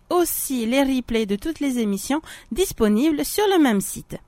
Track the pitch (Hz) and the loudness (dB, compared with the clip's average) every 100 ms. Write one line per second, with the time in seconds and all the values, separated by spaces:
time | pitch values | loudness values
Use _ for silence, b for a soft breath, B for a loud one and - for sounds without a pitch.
0 | - 349 339 - - 254 220 269 269 262 | -2 0 0 -2 -4 -2 0 2 2 0
1 | - 226 202 202 320 - 285 247 214 196 | -2 -2 -2 -4 -4 -4 -2 0 -2 -2
2 | - 302 B B B 226 392 - 214 208 | -2 -4 B B B -2 -2 2 2 4
3 | 320 294 294 - 415 370 269 196 - - | 2 0 -2 0 2 4 4 2 -2 -10
4 | - 127 | -14 -16